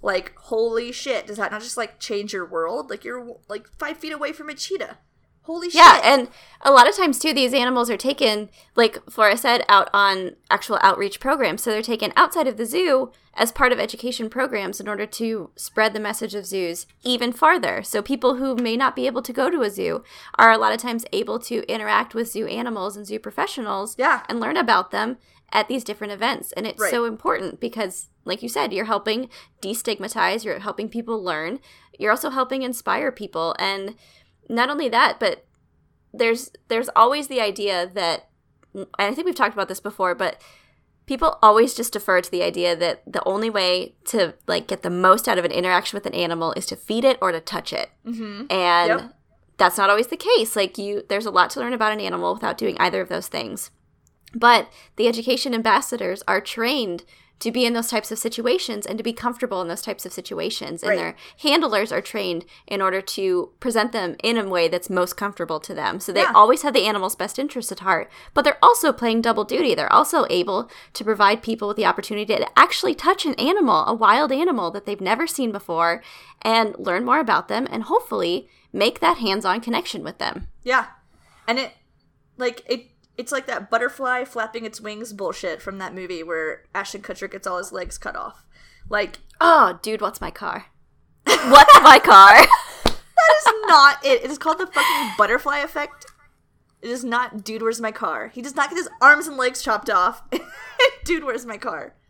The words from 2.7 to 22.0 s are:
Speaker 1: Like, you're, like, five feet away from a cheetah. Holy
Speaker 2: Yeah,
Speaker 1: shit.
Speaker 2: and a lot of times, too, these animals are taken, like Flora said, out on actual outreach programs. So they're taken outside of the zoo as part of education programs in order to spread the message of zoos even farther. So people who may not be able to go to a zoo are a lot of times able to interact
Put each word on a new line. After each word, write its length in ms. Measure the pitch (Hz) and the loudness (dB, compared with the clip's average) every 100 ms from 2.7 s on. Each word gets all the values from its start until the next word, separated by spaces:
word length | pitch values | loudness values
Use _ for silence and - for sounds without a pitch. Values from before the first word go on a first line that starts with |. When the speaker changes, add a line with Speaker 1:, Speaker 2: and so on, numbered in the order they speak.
| 240 277 | -6 -8
Speaker 1:
Like, 140 | 214 | -12
you're, 240 | 240 247 240 - _ | -12 -12 -14 -20 _
like, 180 | 214 _ - | -14 _ -12
five 200 | 302 311 | -10 -10
feet 160 | 311 | -12
away 200 | 302 294 | -8 -8
from 160 | 302 302 | -8 -14
a 60 | |
cheetah. 440 | 285 - 381 214 - _ _ _ _ | -12 -8 -8 -8 -14 _ _ _ _
Holy 260 | - 339 349 | -12 -10 -2
Speaker 2:
Yeah, 220 | 311 320 240 | 10 10 10
Speaker 1:
shit. 80 | |
Speaker 2:
and 240 | - 277 247 - - _ | 6 4 2 -12 -20 _
a 120 | 277 | 6
lot 160 | 269 240 | 8 8
of 80 | 403 | 4
times, 220 | 349 262 | 0 0
too, 120 | 311 | -2
these 220 | 285 254 | 0 2
animals 340 | 269 247 254 240 | 2 0 0 -2
are 80 | 208 | -2
taken, 520 | 254 277 240 208 208 _ _ | -4 0 0 0 -6 _ _
like 240 | - 226 - - | 2 2 0 -14
Flora 280 | - 214 220 | 2 2 4
said, 280 | 262 240 - | 2 0 6
out 200 | 202 - | 4 6
on 400 | 202 202 190 185 - _ | 2 2 0 -6 -12 _
actual 280 | 202 - 208 | -4 -2 2
outreach 380 | 196 - 196 196 | 2 2 -4 -4
programs. 420 | 269 294 220 185 | -4 0 -2 -2
So 80 | - | -4
they're 120 | 214 | -4
taken 300 | 226 220 208 - | -4 -4 -2 2
outside 320 | 349 359 269 | 2 2 -2
of 80 | 214 | -4
the 100 | 226 | -6
zoo 460 | 330 359 262 254 _ _ - | -2 2 0 0 _ _ -4
as 140 | 226 | -4
part 180 | - 254 | 2 0
of 80 | 247 | 2
education 500 | 220 240 240 240 220 | -4 -6 -10 -8 -8
programs 520 | 233 262 226 190 196 | -4 -4 -4 -6 -10
in 80 | 202 | -10
order 180 | 202 214 | -8 -10
to 440 | - 226 220 165 | -6 -6 -6 -10
spread 380 | - - - 220 | -16 -8 0 0
the 80 | 214 | 0
message 340 | 214 220 220 | -8 -8 -8
of 120 | 202 180 | -10 -8
zoos 400 | 190 175 170 - _ | -6 -6 -8 -14 _
even 280 | 247 247 240 | -6 -4 -4
farther. 520 | 240 311 349 - 90 | 0 2 2 0 -4
So 180 | 202 214 | -4 -6
people 340 | 208 269 254 254 | -4 -2 0 0
who 200 | 269 240 | -2 -2
may 200 | 233 233 | -2 0
not 200 | 269 262 | -2 -2
be 100 | 254 | -4
able 160 | 269 | -4
to 100 | 262 | -8
go 160 | 247 262 | -4 -2
to 140 | 349 | 0
a 80 | 214 | -4
zoo 320 | 202 180 165 - - - - | -4 -6 -6 -10 -20 -10 6
are 140 | 226 | 6
a 80 | 220 | 6
lot 140 | 220 | 2
of 80 | 226 | 0
times 240 | 240 233 233 | -4 -8 -6
able 260 | - 220 214 | -6 -4 -8
to 220 | - 233 - | -6 -8 -6
interact 400 | 220 214 208 | -8 0 0